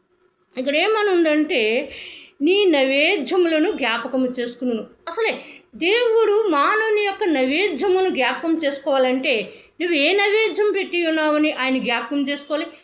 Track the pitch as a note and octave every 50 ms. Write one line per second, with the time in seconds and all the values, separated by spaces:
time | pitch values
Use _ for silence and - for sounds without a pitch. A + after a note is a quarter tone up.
0 | _ _ _ _ _ _ _ _ _ _ - - C4 C4+ C#4 D4+ F4 G#4 A4 A4
1 | G#4 G#4 F#4+ F4 E4+ D#4 D4+ D4+ D4+ D4+ F4+ C4 A3 G#3+ A3+ B3+ D4 - - -
2 | - - - - - - _ - C#4 D#4 F#4 G4+ G#4 F#4 D#4 C#4 C4 C4+ C4+ C#4
3 | D4 E4 G4 D#4+ C4+ A#3 D#4+ F#4+ F4+ E4 D#4+ D#4 D#4 G4 F4 C4 C#4 A3+ A3+ A#3+
4 | A#3 C4 - C4 C4 B3 B3+ B3+ A#3 A#3+ A#3+ - C4 B3 B3 G#3+ G#3 - - _
5 | - E4 E4 - A4 A4+ B3 C4 - - - - _ _ - G#3 D#4 F4 G#4 A#4+
6 | B4 A#4 A4 A4+ A4+ G4+ G4+ G#4 A4 G4+ D#4+ C#4+ C#4+ F4 G#4 G#4+ A4+ A4 G#4+ G#4
7 | G#4 G4+ G4 G4 G#4+ F#4 D#4 C4+ C4 C4 C#4 D#4+ G4 G#4 E4+ B3 E4 G4+ F#4 F#4
8 | F#4+ F#4 C4+ C4 B3 A#3 B3+ B3 - E4 E4 D#4 D#4+ D4 C#4+ C#4 - D#4+ C#4 C4+
9 | B3+ B3+ B3+ C4+ C4 D#4+ C4 G#3+ G3+ - - - - _ _ - D#4+ F4+ F4 C#4+
10 | C#4 D#4 F#4+ G4+ G4+ G#4 G4+ A4 A4 G#4+ D#4 F4 G#4 G#4 F4+ G4+ D#4+ B3+ - F4
11 | E4+ D#4+ D#4+ D#4 D#4 D4+ D4+ D4+ D4+ D4+ - - C4 C4 C4 C4 G3 A#3 A#3 A#3
12 | B3 - D4 C#4+ C#4+ C4 C#4+ C#4+ C#4+ - D#4 D4 E4+ E4 - -